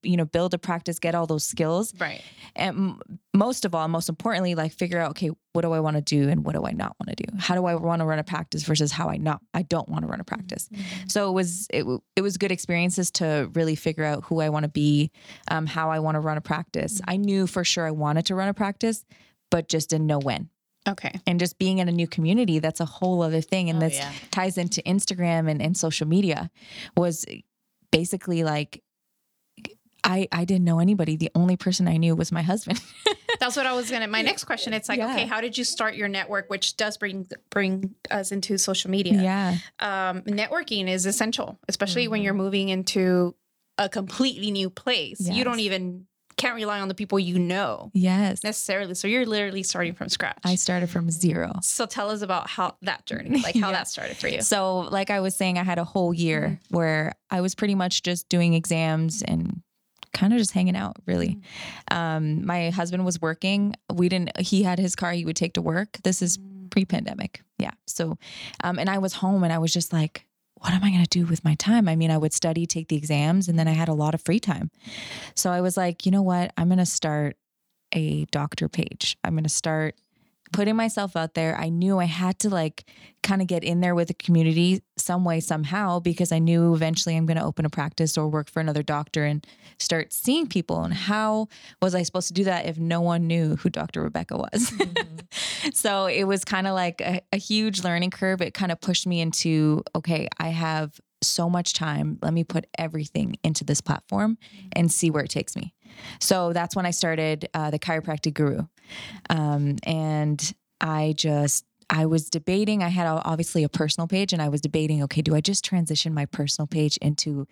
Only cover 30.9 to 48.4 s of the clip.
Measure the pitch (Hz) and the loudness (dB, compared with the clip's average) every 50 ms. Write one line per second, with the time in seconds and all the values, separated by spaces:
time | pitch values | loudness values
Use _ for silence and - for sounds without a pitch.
30.9 | 208 190 170 160 156 156 165 - - 170 175 180 185 175 - 185 180 - 185 170 | 2 2 0 -2 -2 -2 -2 0 2 2 4 4 2 2 0 -2 0 2 2 2
31.9 | 165 160 165 170 160 160 165 - 170 165 165 165 185 214 - - 202 240 - - | 2 4 4 2 2 2 0 -2 -2 -2 0 0 -2 -2 -2 -4 -6 -6 -6 -10
32.9 | - - - - 415 - - - 466 - 262 247 247 285 262 262 254 247 247 220 | -12 -2 -2 -2 -2 -2 -4 -4 -2 -2 -2 -2 0 0 -2 0 0 -2 -2 -2
33.9 | 254 233 220 208 214 220 220 247 - - - - 226 226 - 240 220 214 - - | -4 -4 -2 -2 0 0 0 0 0 -2 -4 -6 -4 -4 -4 -4 -4 -4 -4 -4
34.9 | 208 233 220 233 262 - 226 220 233 220 226 247 214 247 247 - - - 226 220 | -2 -2 -2 -2 -2 -2 -2 -2 -2 -4 -4 -4 -4 -4 -4 -4 -2 -2 -2 -2
35.9 | 202 214 208 202 196 196 190 - 208 196 196 - 196 196 - - - - 214 208 | -2 -2 -4 -4 -2 -4 -4 -2 -4 -4 -4 -4 -4 -4 -2 -4 -2 -2 -4 -4
36.9 | 208 - 208 202 190 196 185 185 - - _ - - 202 196 190 190 190 196 190 | -4 -4 -6 -6 -6 -6 -10 -10 -14 -18 _ -4 0 0 2 2 0 -2 -4 -6
37.9 | 196 _ - - 214 208 196 196 202 196 190 - 208 190 - - 190 - - 190 | -8 _ -8 -4 -4 -4 -2 -2 -4 -4 -2 -2 0 0 0 0 0 -2 -2 0
38.9 | 190 196 190 180 202 196 185 185 190 196 196 180 180 175 - - _ - - 208 | 0 0 4 4 4 4 4 4 2 2 0 0 0 -2 -4 -6 _ -6 -4 -2
39.9 | 196 190 190 185 180 185 - 208 202 208 214 - - 339 330 - 226 202 190 185 | -2 0 0 -2 -2 -4 -4 -4 -2 -2 0 -2 -2 -4 -4 -2 -2 -2 0 0
40.9 | 185 185 180 196 208 - 214 220 226 - - - - - _ - - - 202 196 | 0 0 0 0 0 0 0 0 0 -4 -6 -6 -8 -14 _ -6 -2 -2 0 0
41.9 | 180 247 247 226 220 214 202 196 196 196 190 196 190 196 196 196 190 185 185 - | 0 0 0 0 0 0 0 0 2 0 0 0 0 0 0 0 0 -2 -2 0
42.9 | - 202 185 185 180 180 180 175 - _ _ _ _ _ _ _ - - 202 190 | 0 2 4 4 6 4 4 2 0 _ _ _ _ _ _ _ -4 -2 -2 -2
43.9 | - 220 202 180 - - 254 269 - - 196 208 202 196 190 185 185 - - 247 | -2 -6 -6 -6 -2 0 0 0 0 -2 -4 -4 -2 -2 -2 -4 -4 -6 -4 -2
44.9 | 247 202 151 - - - 190 175 185 233 254 247 240 226 214 202 190 185 185 180 | -2 -2 -2 -4 -6 -4 -2 -2 0 0 0 0 0 -2 -2 -2 -2 -2 -4 -4
45.9 | 180 185 185 _ _ _ _ _ - - - 247 240 233 214 208 208 202 196 190 | -8 -10 -14 _ _ _ _ _ -8 -4 -2 -2 -2 -2 -4 -4 -2 -2 -2 -4
46.9 | 190 - 208 190 202 196 185 175 175 185 175 170 180 190 202 127 107 - - 208 | -4 -6 -4 0 0 2 2 2 2 2 2 2 0 0 -2 -2 -4 -6 -8 -2
47.9 | - 190 180 185 185 196 208 202 - - | 0 2 4 4 4 4 2 2 0 -2